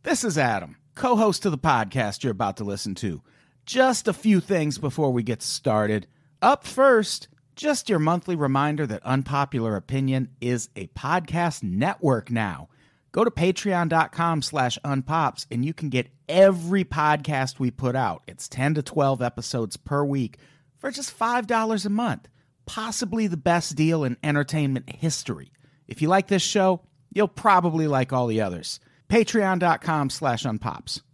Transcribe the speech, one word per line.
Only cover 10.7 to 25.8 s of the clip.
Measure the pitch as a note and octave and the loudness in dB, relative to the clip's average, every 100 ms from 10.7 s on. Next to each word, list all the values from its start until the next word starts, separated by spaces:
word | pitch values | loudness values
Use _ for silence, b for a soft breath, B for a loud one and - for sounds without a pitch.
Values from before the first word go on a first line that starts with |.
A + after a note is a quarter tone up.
| - | -12
a | F#2+ | -12
podcast | - C3+ F3+ D#3+ E3 E3+ - | -8 -2 -2 -2 -2 -2 -2
network | G2+ F#2 D#3 G3+ C3 A#2+ - | -4 0 -2 0 0 0 -2
now. | A#2 G#2 C#2+ D#2 b b b b | -4 -4 -6 -16 b b b b
Go | - | 0
to | A#3 | 0
patreon | - F3 F#3 G3+ F3 E3 | 2 0 0 -2 0 2
dot | E3 D#3 | 2 0
com | - E3+ D#3+ | 0 0 0
slash | - D3 B2+ - | -2 -2 -2 -2
unpops | D3 C#3 C3 D#3+ C#3+ - - | -4 -4 -2 0 0 -2 -8
and | A#2+ | -4
you | C#3 | -4
can | D#3+ D#3 | -4 -4
get | B2+ B2 _ - | -4 -4 _ -2
every | E3+ G3 F#3 E3+ G3 | 6 8 6 0 0
podcast | F3+ D#3 D3+ D3+ D3 C#3+ C3 - | 0 0 2 2 0 -2 -2 -2
we | B2+ | -4
put | - C3 B2+ | -2 -2 0
out. | A2+ E2 - | -2 -4 -12
It's | F#2+ - | -16 -12
ten | B2 C#3 | -2 0
to | D3+ | 0
twelve | C3+ D3 C#3 C3 | -2 0 0 2
episodes | B2 - A#2 B2+ G#2+ - | -2 -4 -6 -4 -4 -8
per | - C#3+ | -4 -2
week | C#3+ C#3 A#2 - b b b _ | 0 -2 -4 -8 b b b _
for | C4+ | -10
just | C#4 C4 | -8 -10
five | - A3+ A#3+ G#3+ | -4 -2 -2 0
dollars | A3+ A3 A3 G3+ | 0 0 -2 0
a | |
month. | G#3 A#3+ B2+ - _ _ _ - | -2 -2 -4 -10 _ _ _ -12
Possibly | - A3+ G#3+ G#3+ A3+ G#3+ | -8 -6 -4 -4 -2 -2
the | E3+ | 0
best | F3 E3+ - | 2 2 0
deal | D3+ D#3 E3 | 0 2 2
in | C3+ B2 | 0 -2
entertainment | D3+ D3 C#3 D#3 C#3+ C3 - - | -2 0 0 0 0 -2 -6 -4
history. | D#3+ - - E2+ C2+ b b b | -4 -4 -6 -10 -10 b b b